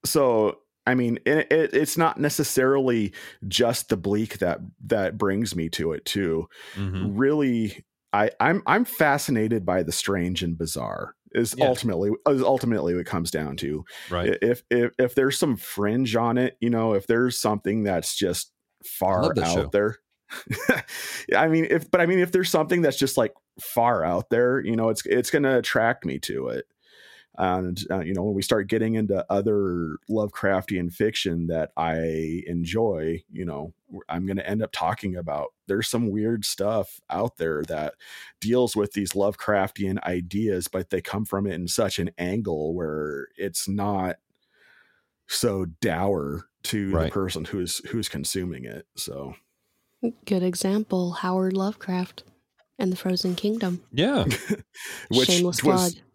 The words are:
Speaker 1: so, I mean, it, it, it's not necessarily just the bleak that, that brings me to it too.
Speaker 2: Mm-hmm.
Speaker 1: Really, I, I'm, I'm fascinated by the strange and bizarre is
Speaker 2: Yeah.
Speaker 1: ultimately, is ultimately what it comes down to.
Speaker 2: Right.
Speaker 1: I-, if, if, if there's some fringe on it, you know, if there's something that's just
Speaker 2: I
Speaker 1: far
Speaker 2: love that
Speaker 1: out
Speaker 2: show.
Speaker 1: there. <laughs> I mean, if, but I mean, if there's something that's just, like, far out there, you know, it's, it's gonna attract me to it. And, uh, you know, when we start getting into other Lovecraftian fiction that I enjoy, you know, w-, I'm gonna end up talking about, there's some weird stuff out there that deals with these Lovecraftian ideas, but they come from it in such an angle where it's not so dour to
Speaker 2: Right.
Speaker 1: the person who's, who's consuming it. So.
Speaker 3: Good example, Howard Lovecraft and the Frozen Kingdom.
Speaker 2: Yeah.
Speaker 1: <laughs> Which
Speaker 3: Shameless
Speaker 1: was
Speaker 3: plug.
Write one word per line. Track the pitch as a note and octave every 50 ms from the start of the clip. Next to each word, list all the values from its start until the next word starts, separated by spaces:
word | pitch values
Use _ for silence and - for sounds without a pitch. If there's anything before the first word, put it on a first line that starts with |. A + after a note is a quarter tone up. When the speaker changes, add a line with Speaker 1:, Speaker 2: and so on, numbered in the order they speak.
| -
Speaker 1:
so, | - - D#3+ C#3 B2+ A#2 A2 G#2+ G2 - - _ _ _ _ _
I | A#2+ B2+
mean, | B2+ B2 A#2 A#2 - _
it, | A#2+ D3 D#3 - -
it, | D#3 D#3+ D#3 - -
it's | C#3 D3+ - -
not | E3+ E3 D#3 - -
necessarily | D3 D3 - - D3 - - C3 B2+ C3 C#3 C#3 C3 B2+ A#2+ A#2 G#2 F#2+ - - - - - _ -
just | G2 - - A#2+ A#2 A#2+ - - -
the | A2+
bleak | F#2+ E2+ G2 G#2 G#2+ A2 G#2+ - -
that, | - F2 D#2+ - - - - _ -
that | - A#2 G#2 F#2+ F2+ F#2+
brings | G#2 G#2 G2 F#2+ G2+ A#2 G2+ -
me | F2 E2 E2
to | - - D#2 E2
it | D#2 C#2+ -
too. | - - G2+ G2 E2 D#2+ D#2+ E2 - - - - - -
Speaker 2:
Mm-hmm. | F#2+ G2 F#2+ F#2 F#2 F#2+ G2 G2
Speaker 1:
Really, | G#2 C3 C3+ D3+ D3+ C#3+ C3 A#2+ A#2 A2 G#2 - - _ _ _ _ _ _ -
I, | G3+ G#3+ - - _
I'm, | A2 D3 F3 - -
I'm | - D#3 G#3+ B3
fascinated | - - - D#3+ D3 C3+ D3 - - C3 A2 A2 A2 A#2 A2 F2+
by | F#2 F2+ F#2 E2+
the | D2+
strange | - - - - G2 F#2 F2 F2+ F2+ -
and | F2+ E2+ E2+
bizarre | D#2+ E2 D#2+ - C#2+ A#1+ G#1 G1+ G1+ - - - _ _ -
is | - A#2+ A#2 A2+ -
Speaker 2:
Yeah. | B2+ D3
Speaker 1:
ultimately, | C3+ B2+ - - A2+ F#2 E2 G2 G#2 A2 - _
is | D3+ C#3+ C3
ultimately | C3 G2 C3+ B2 - A#2+ A2+ G2 C#2+ E2+ F2
what | F2+
it | E2+
comes | - - E2+ E2+ E2
down | - D#2 D2+ D2 C#2
to. | - - C#2+ D2+ D2+ D#2+ - - - - -
Speaker 2:
Right. | F2 F2 F2 G#2+
Speaker 1:
I-, | G2 -
if, | G2 A2+ B2 - _ _
if, | A#2+ A#2+ A#2+ A#2+ -
if | - B2+ A#2+ -
there's | C3+ C3 C3+ C3+
some | - F3+ D3+ A#2+
fringe | F#2 - - - G2+ G#2 G#2 A2 B2+ C3 A#2 G#2+
on | A#2 A#2 A#2 A#2+
it, | B2 B2+ B2+ - _
you | A2+ A#2+
know, | A#2+ A2+ A2+ A2+ G#2+
if | G2 -
there's | - A#2 A#2 B2 B2+ A#2+ -
something | - A2 G#2+ G#2 _ F#2+ G#2 A2+ G#2+
that's | G2+ F#2 E2+ E2+ - -
just | - G2+ F2+ F2 - - _ _ _ _ _ _ _ -
Speaker 2:
I |
Speaker 1:
far | - - - F#2 F#2 F#2+ F2+ -
Speaker 2:
love | E3 -
that | - -
Speaker 1:
out | E2 F2
Speaker 2:
show. | F2+ D2 C#2
Speaker 1:
there. | - G2+ G#2 A2 A#2+ _ _ _ _ _ _ _ - - - - A#2+ - -
<laughs> | - G#3+ - - - - - - - - - - - -
I | A2 D#3 D#3+
mean, | D#3+ D#3+ D#3+ -
if, | - E3 D#3 -
but | - F3+
I | E3+
mean, | E3+ F#3+ F#3
if | F3+ F3
there's | F3+ F#3 F3+ E3+
something | - E3 D#3 D#3+ F3+ F3
that's | E3 C#3+ B2+
just, | - C#3 B2+ -
like, | C3+ A#2 G#2+ - _ _ _ _ -
far | - - - A#2+ A#2 A#2+ A#2+ F#2 D#2
out | E2+ F2 F2+ F#2+ _
there, | A#2 A#2 B2 B2 B2+ C3+
you | - F#2+ A2+
know, | A2+ A2+ A2+
it's, | A2 - -
it's | - G2+ B2 B2 -
gonna | - D3 C#3+ C3+ C3
attract | B2 A2+ - - A#2+ A2 A#2 B2+ - -
me | D#2+ C2+ C#2+
to | - - - C2 C2
it. | B1 A#1 B1 - _ _ _ _ _ - - - - - - _ _ _
And, | - F#2 F#2 F2+ F#2 F#2 F2+ F2+ G2 G2 -
uh, | F#2+ F#2+
you | E2 E2 G2
know, | F#2 F#2
when | G#2+ G2+
we | G2
start | G2+ - A#2+ G#2+ F#2+
getting | G2 A2+ A2 A2 A2+ A2+
into | A2 A2 G2 G2 F#2 - -
other | G2+ G2 G2 A2+ G#2+ G#2 G2 F#2+ F2 F2 E2+ D#2 D2+ - _ -
Lovecraftian | G#2+ A2 G#2+ G#2 - - - G2 G2 F#2 F#2 - G2+ F#2 F2 F2
fiction | F2 - G#2 A2 A2 - - F#2 E2+ E2+ E2+
that | E2+ E2 D#2+ D#2 - _
I | C#2+ D#2+ E2 D#2+ E2 E2 E2 D#2+ D#2+ D#2+ D#2 D#2+ F2+ -
enjoy, | D#2 F2 E2+ E2+ E2 F2 A2+ A#2 G#2+ F#2+ D#2+ D#2 D#2+ E2+ F2+ _ _
you | - - F#2
know, | E2+ D#2+ C#2+ D2+ F2+ - _ _
w-, | _ - - - -
I'm | D#2 E2+ F#2
gonna | F#2+ G2 G2
end | - - G#2 A2
up | A2 -
talking | - - E2+ E2+ A#2 - - G2 F2+
about, | F2 E2+ D#2+ C#2+ D2+ C#2 - _ _ _
there's | - G2 G#2 A#2+
some | - - A#2 A#2+ G#2+
weird | G2 G#2+ G#2+ A2+ A#2 A2 F#2+
stuff | - - - G2 G#2 A2+ G#2+ F#2 - - - _ -
out | C#2+ F2+ A2 A#2+ _
there | - E2 E2 D#2+ D2 D2+
that | - E2 D2+ D2+ D2 - _ - - - - - - _ _
deals | - G#2 A#2+ B2+ B2+ A2+ -
with | A2 G2+ G2+
these | - G#2 G2 F#2 -
Lovecraftian | G2 G2 G#2 G2+ - - - G#2 G2 F#2+ - - - G2+ F#2+ F#2+ - -
ideas, | E2+ F2+ F2+ F2 F2 G2 G#2 A2+ G#2+ G2 F2+ F2
but | - - F#2 F2 _
they | - F2+
come | - - - G#2 G#2+
from | - - G2 G2+
it | G2+ E2+
in | E2+ F2+
such | E2+ - - A2 G2 -
an | - F2 E2+ -
angle | - F2 F2+ G2 A2+ G#2+ G2 E2 D2+ D2+ D#2 F2
where | F2+ E2 D#2 D2+ D#2 D2+ D2+ C#2+ C#2 C2 - _
it's | - F#2 G2 E2 - -
not | G2 G2 G2+ G2 G#2 G2+ F#2+ F#2 F#2 - _ _ _ _ _ _ _ _ _ _ _ _ _ _ _ _ _ _ _ _ _ _
so | - - - - A#2 G2+ F#2+ F#2 E2+ D#2+ _
dour | - G#2 D#2+ E2+ F#2 G2+ G2+ E2 C#2+ C#2 D2 F#2 - _ _ _ -
to | - - G#2 G2+ F#2+
Speaker 2:
Right. | F#2 E2 D#2+
Speaker 1:
the | D#2
person | - G2+ F#2+ F#2 - E2 D#2+
who's, | - - G2 F2 E2+ - - - -
who's | - A2+ G#2+ -
consuming | - D2 D2 - - G2 F2+ F2+ D#2 B1+ B1+
it. | A#1 G#1+ C#2+ - _ _
So. | - - - C#2+ C#2 C#2 C2 B1+ _ _ _ _ _ _ _ _ _ _ _ _ _ - A#3 A#3 _ _
Speaker 3:
Good | - G3+ F#3 F3+
example, | F#3 F3 - - F#3+ G3 G#3+ G#3+ _ F#3+ F#3 F3+ F3
Howard | E3+ - - F#3 F#3 F#3+ F#3 F#3+ F#3+
Lovecraft | F#3+ F#3+ G3+ A3 - - - F3+ F3+ F3+ - - - - - _ _ _ _ _ _ _ _ _
and | - G3 F#3
the | F3+
Frozen | - - F#3 F#3 F3+ - F#3 F3+
Kingdom. | F3 - G#3 A3 A#3 G#3+ F3+ F3 F3+ - _
Speaker 2:
Yeah. | - B2+ E3+ B3 C#4+ G#3 - - A#2 - - - G#3 - -
Speaker 1:
<laughs> | _ _ - - - - - - -
Which | A2 B2 B2+
Speaker 3:
Shameless | - F3+ F3 F3+ F3+ E3 - -
Speaker 1:
was | D3+ C#3+ F#3 F3+ F3 E3+
Speaker 3:
plug. | - _ _